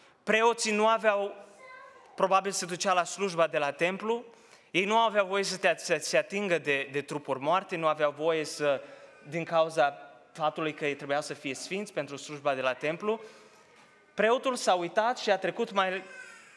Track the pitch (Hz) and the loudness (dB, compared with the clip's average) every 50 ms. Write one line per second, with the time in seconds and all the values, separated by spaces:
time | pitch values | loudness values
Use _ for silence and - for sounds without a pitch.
0 | - - _ _ - 202 214 220 226 233 226 226 - 220 208 208 214 220 226 208 | -20 -20 _ _ -2 0 2 4 4 4 4 2 0 0 2 2 4 4 4 4
1 | 214 220 202 202 202 202 - - - - - - - - - - - - - - | 2 2 2 2 -2 -4 -8 -12 -18 -20 -20 -20 -20 -20 -20 -20 -20 -20 -20 -20
2 | - - - - 190 185 190 190 185 196 185 - 190 170 180 - - 196 185 180 | -20 -18 0 0 2 4 4 4 4 2 -4 -4 -4 -6 -6 -4 0 2 2 2
3 | 165 - - 185 202 190 170 165 165 151 160 151 143 143 139 - 170 180 190 185 | 2 0 -4 -4 -4 -4 2 2 2 2 2 0 0 0 0 0 0 0 0 -2
4 | 214 220 233 233 247 - - - - - - - _ _ - 170 196 202 220 226 | -2 -2 -2 -2 -4 -12 -20 -20 -20 -20 -20 -20 _ _ -2 0 0 2 2 4
5 | 226 214 196 208 196 180 196 196 196 175 185 165 - 180 160 - - - 160 151 | 4 4 4 2 0 2 0 -2 0 -2 -4 0 2 2 2 2 0 0 0 0
6 | - - 180 160 151 - 196 202 208 190 170 156 135 139 143 139 135 135 135 143 | 0 2 2 0 0 2 -4 -4 0 0 0 0 2 0 0 0 0 -2 -4 -6
7 | 139 - 156 147 143 143 131 131 139 151 175 190 190 - 185 165 160 156 151 147 | -6 -4 -8 -8 -4 -4 -4 -2 0 0 0 0 0 -2 -6 0 0 0 2 2
8 | 151 147 135 143 156 165 160 160 151 147 - - 147 143 139 123 - - - - | 0 0 0 0 0 0 0 0 -2 -4 -4 -2 0 0 0 0 -4 -12 -20 -20
9 | - - - - - 151 147 170 160 - 165 165 160 165 151 160 147 143 143 - | -20 -20 -20 -20 -16 -8 -6 -6 -6 0 2 2 2 2 4 2 2 2 2 -6
10 | - - - - - _ _ 165 156 156 156 175 160 156 143 - 156 143 139 139 | -18 -20 -20 -20 -20 _ _ -2 -2 -2 0 0 -4 -4 -4 -2 -4 -4 -4 -4
11 | 147 139 139 151 147 - 143 - - 139 127 - - - 180 202 214 202 - 160 | -4 -2 -2 -2 -2 -4 -10 -8 -8 -8 -8 -8 -8 -8 -6 -6 -6 -6 -6 -6
12 | 143 135 143 131 - - 151 143 139 147 135 131 131 131 123 - 151 147 165 170 | -6 -6 -8 -12 -12 -12 -12 -4 -2 -2 -2 0 0 -2 -2 -2 -4 -4 -4 -2
13 | 202 214 226 220 - - - - - - - - - - - - - _ _ _ | -2 -4 -4 -4 -6 -16 -20 -20 -20 -20 -20 -20 -20 -20 -20 -20 -20 _ _ _
14 | _ _ - - 208 220 240 240 262 269 247 226 - 226 185 180 175 170 - 220 | _ _ 0 2 4 4 4 4 2 -2 -2 0 2 2 2 2 2 0 0 0
15 | 214 240 254 - - 220 190 190 - 175 165 - 233 - 196 196 185 185 185 190 | 2 2 0 -2 2 2 2 2 2 -4 -2 -2 -4 -2 0 0 0 0 -2 -6
16 | - - - - - - - - - - - | -10 -12 -16 -18 -18 -18 -20 -20 -20 -20 -20